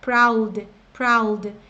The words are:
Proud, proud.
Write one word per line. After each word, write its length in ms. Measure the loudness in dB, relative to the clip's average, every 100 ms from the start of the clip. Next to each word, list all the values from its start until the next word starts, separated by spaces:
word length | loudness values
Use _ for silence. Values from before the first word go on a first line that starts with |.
Proud, 640 | -2 2 2 2 -2 -6 -12 -20 _
proud. 600 | -6 0 2 0 -4 -8 -14